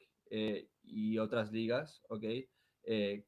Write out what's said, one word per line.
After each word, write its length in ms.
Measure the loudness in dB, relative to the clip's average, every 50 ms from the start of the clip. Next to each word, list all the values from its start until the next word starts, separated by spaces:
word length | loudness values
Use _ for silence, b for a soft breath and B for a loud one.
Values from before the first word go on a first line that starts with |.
| _ _ _ _ _ -6
eh, 400 | -2 0 0 0 0 -2 -6 -10 _ _ -14
y 340 | -8 -4 -2 0 2 2
otras 340 | 2 2 2 2 0 0 0
ligas, 520 | 0 0 0 2 2 0 0 -4 -10 -16 -12 -8
¿ok? 140 | -8 -4 -4 -4 -4 -4 -6 -10 _ _ _ _ _ _ -2
Eh, 420 | 0 2 4 4 2 0 -2 -6